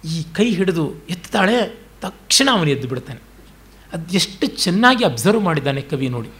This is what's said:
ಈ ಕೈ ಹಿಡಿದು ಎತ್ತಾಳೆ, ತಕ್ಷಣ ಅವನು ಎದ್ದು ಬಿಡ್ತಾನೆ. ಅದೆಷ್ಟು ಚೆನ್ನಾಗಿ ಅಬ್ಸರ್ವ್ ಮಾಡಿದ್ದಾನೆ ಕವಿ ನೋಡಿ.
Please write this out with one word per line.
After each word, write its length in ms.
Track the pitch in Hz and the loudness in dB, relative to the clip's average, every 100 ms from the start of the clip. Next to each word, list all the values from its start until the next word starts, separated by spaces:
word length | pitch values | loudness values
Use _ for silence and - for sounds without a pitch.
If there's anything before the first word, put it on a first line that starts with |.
| 160 | -6
ಈ 140 | 165 151 | -6 -6
ಕೈ 160 | - 240 | 0 0
ಹಿಡಿದು 400 | 180 185 165 143 - - | 2 0 0 -2 -4 -10
ಎತ್ತಾಳೆ, 680 | 175 - 214 190 247 - - - - | -10 -4 0 2 2 0 -6 -20 -12
ತಕ್ಷಣ 480 | 185 - - - 277 | -12 -12 -2 2 4
ಅವನು 180 | 226 156 | 4 2
ಎದ್ದು 180 | 131 123 | 0 -2
ಬಿಡ್ತಾನೆ. 320 | 127 - 117 - - - - - - - | -6 -8 -16 -18 -20 -20 -20 -20 -20 -14
ಅದೆಷ್ಟು 540 | 170 165 185 - - 277 | -12 -2 -2 -2 -2 -4
ಚೆನ್ನಾಗಿ 580 | - 196 185 247 254 214 | -2 0 4 6 6 2
ಅಬ್ಸರ್ವ್ 380 | 120 160 220 | 2 2 2
ಮಾಡಿದ್ದಾನೆ 380 | 190 156 135 135 | 2 0 0 -4
ಕವಿ 280 | 127 139 131 | -4 -4 -2
ನೋಡಿ. 200 | 123 110 | -4 -8